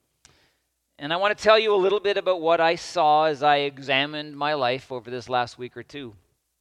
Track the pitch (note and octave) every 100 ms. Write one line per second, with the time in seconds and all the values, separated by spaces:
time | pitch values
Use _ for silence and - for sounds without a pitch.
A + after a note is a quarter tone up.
0 | _ _ _ _ _ _ _ _ _ -
1 | D3 F3 G3+ G#3 G#3 A3 A3 G3+ F#3+ G3+
2 | G3 G3 F#3 F#3 D#3+ E3 E3 E3+ - F3+
3 | D3+ D3+ D#3+ C3+ D3 C#3+ C#3+ C#3 C3+ C3+
4 | D3 D3+ D3+ C#3+ D3 D3+ B2 B2+ - B2
5 | A2 B2+ A2+ B2 A#2+ - B2 A#2+ A2+ C#3+
6 | B2 G2 _ _ _ _